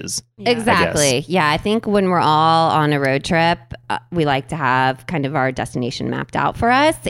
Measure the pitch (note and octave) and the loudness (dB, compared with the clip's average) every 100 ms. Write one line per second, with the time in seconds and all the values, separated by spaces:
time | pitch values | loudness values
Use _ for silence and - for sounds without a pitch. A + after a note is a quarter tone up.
0 | - - - - A3 A#3 A3+ F#3+ E3+ D#3 | -8 -10 -12 -6 -2 0 2 2 2 2
1 | C#3+ B2+ D3+ F3+ D3+ D#3+ G#3 A3 G#3+ G#3 | 2 0 0 0 0 0 -2 -2 0 0
2 | F#3+ F3 C3+ D#3 D#3+ E3 E3 C3+ D3+ D3 | 2 2 2 4 4 4 4 2 2 2
3 | C#3 C#3 C#3 E3+ E3 E3+ - - - - | 0 0 0 2 2 0 -6 -16 -8 -8
4 | - F3 D3 C3+ - D#3 C3 B2+ C3 B2+ | -6 -2 0 0 -4 -4 0 2 0 -2
5 | - E3 C3+ D3+ C3 B2+ A#2 - A#2+ - | -6 -4 -2 -2 -2 -2 -6 -4 -6 -6
6 | B2+ B2+ C3+ C#3 C#3+ - A#3 B3+ D4+ E4 | -6 -6 -6 -4 -4 -2 0 2 2 0